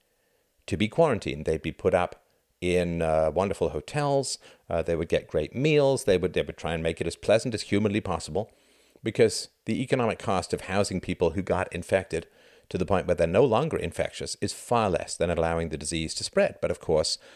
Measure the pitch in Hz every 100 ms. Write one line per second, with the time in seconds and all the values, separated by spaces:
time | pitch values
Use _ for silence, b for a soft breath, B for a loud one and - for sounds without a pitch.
0 | _ _ _ _ _ _ - 92 107 -
1 | 165 104 73 71 78 80 78 - 95 90
2 | 85 - _ _ _ _ 90 90 87 85
3 | 80 80 78 76 98 82 82 73 - 147
4 | 143 139 127 - B B - 85 82 82
5 | 82 82 - 80 76 117 156 147 135 131
6 | - 92 90 85 76 - 80 82 82 82
7 | 82 - - 113 127 107 - 101 107 104
8 | 98 82 - 80 110 b b b b b
9 | 113 120 110 - - _ - 110 131 131
10 | 113 - - 92 - 85 - 98 98 90
11 | - 90 85 87 90 90 92 90 - 95
12 | - 82 - b b b - 90 87 92
13 | 85 85 85 98 131 110 160 - 82 -
14 | 80 - 73 - 101 - - 117 104 82
15 | - - 85 85 82 85 82 76 76 82
16 | 80 - - 196 202 - 82 - - 78
17 | - - B